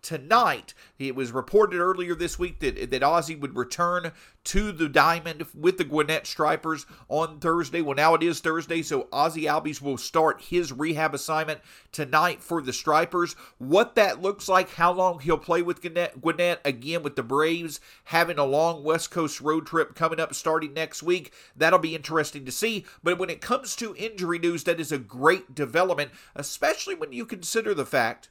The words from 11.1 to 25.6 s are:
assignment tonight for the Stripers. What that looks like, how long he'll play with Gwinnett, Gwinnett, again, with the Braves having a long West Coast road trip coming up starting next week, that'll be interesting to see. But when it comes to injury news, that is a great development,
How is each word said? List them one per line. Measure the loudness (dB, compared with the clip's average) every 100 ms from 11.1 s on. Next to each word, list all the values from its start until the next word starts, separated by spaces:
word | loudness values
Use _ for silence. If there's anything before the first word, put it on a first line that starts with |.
assignment | -2 -4 -4 -2 -6 -12 -20 _
tonight | -8 2 4 4 0
for | -4 -4
the | -4
Stripers. | -6 2 2 2 0 -2 -4 -20 _
What | 2 4 4
that | 4 2 2
looks | -4 -4 2
like, | 2 2
how | 2 2
long | 4 2 2
he'll | 0 -2
play | 2 0
with | 0 -2
Gwinnett, | -4 -2 -2 -2
Gwinnett, | -2 0 0 0
again, | -2 -4 -4 -4
with | -4
the | -6
Braves | 0 2 2 2 -4 -12 -16 -20 -2
having | 2 2 2
a |
long | 2 4 2 0
West | 0 0 0
Coast | -2 -2 -2
road | -2 -2 0
trip | 0 0
coming | 0 -2 0
up | -4
starting | -2 0 0 -2
next | -6 -6 -6
week, | -2 -2 -2 -20 -20
that'll | 0 4 4
be | 2
interesting | -6 -2 0 0 -4
to | -10
see. | -2 -2 -2 -8 -4
But | 0 0
when | -2
it | -6
comes | -4 -4 -4 -8
to | -8
injury | -8 -10 -6 -4 0
news, | 0 -2
that | -2 -2
is | -2
a | -6
great | -8 0 4 4 0
development, | -8